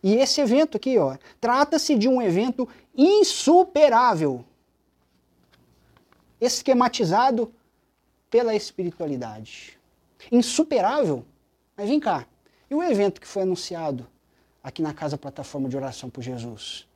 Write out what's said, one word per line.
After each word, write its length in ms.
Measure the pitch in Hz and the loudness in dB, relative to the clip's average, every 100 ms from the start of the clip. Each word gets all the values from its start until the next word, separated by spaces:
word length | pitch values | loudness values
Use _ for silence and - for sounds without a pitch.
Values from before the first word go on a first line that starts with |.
E 120 | 190 220 | 2 2
esse 260 | 269 - | 2 2
evento 340 | 262 254 311 208 | 2 2 2 -2
aqui, 220 | 262 247 | 0 0
ó, 200 | 139 135 - _ | 0 -4 -18 _
trata-se 560 | 233 254 294 311 - 262 | -2 2 2 0 0 2
de 140 | 233 | 2
um 120 | 254 | 2
evento 460 | 220 170 247 233 247 - _ - | 2 0 -2 -4 -8 -10 _ 2
insuperável, 1500 | 311 415 392 - - 349 370 294 302 233 247 175 151 127 - _ _ _ _ _ _ _ _ _ _ _ _ _ _ _ _ _ _ _ | 4 4 2 0 4 4 4 4 4 6 4 2 -2 -4 -12 _ _ _ _ _ _ _ _ _ _ _ _ _ _ _ _ _ _ _
esquematizado 1120 | 247 - - 254 247 - 180 196 262 233 226 _ _ _ _ _ _ _ _ | -4 -2 0 2 2 0 0 2 2 0 -4 _ _ _ _ _ _ _ _
pela 240 | 233 233 | 0 2
espiritualidade. 1300 | 214 - - 175 - 160 131 117 107 107 - - _ _ _ _ _ - | -2 -6 -8 -8 -6 -8 -6 -8 -14 -18 -20 -20 _ _ _ _ _ 0
Insuperável? 920 | 240 240 - 311 254 190 294 208 131 113 _ _ _ _ - | 2 2 -2 0 2 2 2 0 -2 -8 _ _ _ _ -10
Mas 100 | 208 | -2
vem 120 | 294 | -2
cá, 280 | 240 160 - _ _ _ _ | -2 -4 -8 _ _ _ _
e 60 | 294 | -4
o 80 | |
evento 380 | 349 208 202 196 | 0 0 0 -2
que 60 | - | -10
foi 160 | 202 | -4
anunciado 640 | 190 175 - 170 160 127 120 _ _ _ _ _ | -4 -4 -6 -8 -6 -6 -12 _ _ _ _ _
aqui 200 | 135 - | -18 -8
na 120 | 156 | -8
Casa 240 | 151 151 147 | -6 -8 -8
Plataforma 520 | 139 139 135 143 135 | -12 -14 -12 -8 -6
de 80 | 135 | -6
Oração 320 | 135 120 131 | -8 -12 -16
por 140 | 131 | -12
Jesus? 640 | 120 123 117 107 - - _ | -12 -10 -12 -14 -16 -16 _